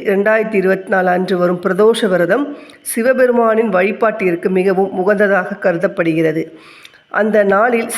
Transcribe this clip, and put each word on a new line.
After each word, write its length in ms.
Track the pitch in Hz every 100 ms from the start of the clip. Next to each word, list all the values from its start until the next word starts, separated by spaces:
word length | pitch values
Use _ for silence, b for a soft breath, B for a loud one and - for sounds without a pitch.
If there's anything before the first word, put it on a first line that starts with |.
இரண்டாயிரத்தி 520 | - 196 208 220 220 202
இருபத்தினாலு 440 | 185 190 190 190
அன்று 340 | 185 180 185 185
வரும் 220 | 180 180
பிரதோஷ 460 | 190 185 214 233 214
விரதம் 480 | 180 170 233 285 B B B
சிவபெருமானின் 840 | - 240 226 247 247 240 226 220 233
வழிபாட்டிற்கு 800 | 185 196 208 220 214 185 170 196
மிகவும் 500 | 185 196 190 190 190
உகந்ததாக 600 | 196 202 208 196 185 202
கருதப்படுகிறது. 920 | 190 170 - - 165 160 160 156 - B B B B B _
அந்த 360 | - 220 214
நாளில் 440 | 196 196 240 233 233